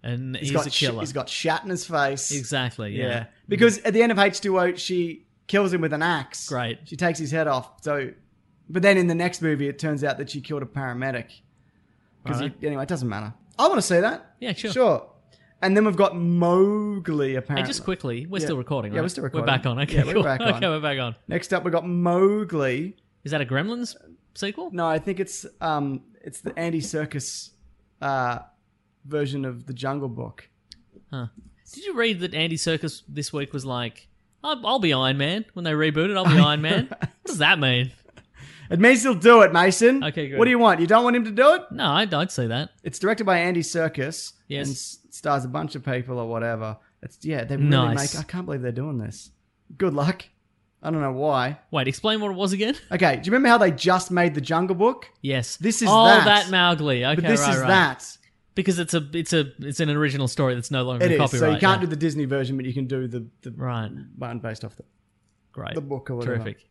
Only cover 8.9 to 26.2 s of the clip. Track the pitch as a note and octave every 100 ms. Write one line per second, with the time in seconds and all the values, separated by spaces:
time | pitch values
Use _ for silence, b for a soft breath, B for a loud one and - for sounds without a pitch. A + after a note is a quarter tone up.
8.9 | F#3+ F3 E3 F3 F3 E3 D3 C#3+ C#3 D#3+
9.9 | D3+ C#3+ C3+ C#3+ C#3+ C3 D3 C3 C#3+ C3+
10.9 | A#2+ C3 B2 A2+ - _ _ _ _ _
11.9 | _ _ _ - B2 C#3 - D3+ C#3+ C3+
12.9 | F3 B2 G2+ G#2+ A2+ _ - D4 E4 -
13.9 | F3 G#3 D#4+ - _ B3 F#3+ A3 G3+ A#3+
14.9 | C#3 - _ _ b b b F#3+ G3 G#3+
15.9 | F3+ G3 F3 E3+ F3 E3+ F3+ G3 G#3+ G#3
16.9 | G3+ E3+ D3+ C#3 C3 B2+ C#3+ C3 - -
17.9 | F#3 C3+ A#2+ D#3 G3 D#3 D3+ A#2+ C#3 A2
18.9 | G#2+ E3 F3 C3+ - - C3 C3 A#2+ D3
19.9 | - D3 G3 F3+ B2+ - A#2 F#3+ D#3 D3+
20.9 | C#3 A#2+ A2+ - E3+ - F#3 F3+ E3 E3+
21.9 | F3 F3 F3 G3 G#3 G3 E3 C3+ B2+ F3
22.9 | - _ _ C#3+ D3+ C3 C3 F#3 A#3+ A#3+
23.9 | - D#2 E2 _ - G3 G#3 F4 F3+ E3
24.9 | D#3+ F3 F#3 F#3 - - _ E3+ D3+ C#3+
25.9 | C3+ _ _